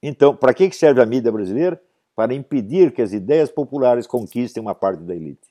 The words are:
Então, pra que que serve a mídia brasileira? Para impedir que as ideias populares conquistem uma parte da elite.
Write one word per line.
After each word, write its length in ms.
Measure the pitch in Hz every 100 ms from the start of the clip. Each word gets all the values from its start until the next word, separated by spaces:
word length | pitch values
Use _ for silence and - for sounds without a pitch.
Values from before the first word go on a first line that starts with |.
Então, 320 | 143 143 143
pra 200 | 120 127
que 140 | 123 190
que 80 | -
serve 240 | 156 127
a 60 | 113
mídia 240 | 123 117
brasileira? 500 | 110 95 110 180 170 _ _ _ -
Para 180 | -
impedir 560 | 135 131 143 101 165 170
que 100 | -
as 100 | 110
ideias 380 | 104 95 151 147
populares 560 | - 135 139 127 123 113
conquistem 560 | 120 104 117 120 -
uma 120 | 110
parte 280 | 92 98 90
da 120 | 85
elite. 340 | 87 78 71 _